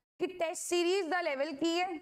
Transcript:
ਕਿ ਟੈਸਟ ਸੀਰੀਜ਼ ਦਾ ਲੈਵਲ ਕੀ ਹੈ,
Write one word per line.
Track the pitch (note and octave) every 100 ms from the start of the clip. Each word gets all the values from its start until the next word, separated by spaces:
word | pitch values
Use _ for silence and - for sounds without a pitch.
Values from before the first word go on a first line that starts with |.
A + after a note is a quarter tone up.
| _ -
ਕਿ | F4
ਟੈਸਟ | F4+ E4 F4+
ਸੀਰੀਜ਼ | - F4 F4 G4 E4
ਦਾ | F4+
ਲੈਵਲ | E4 C4+ D4 C4+
ਕੀ | E4 E4+
ਹੈ, | F#4 D#4+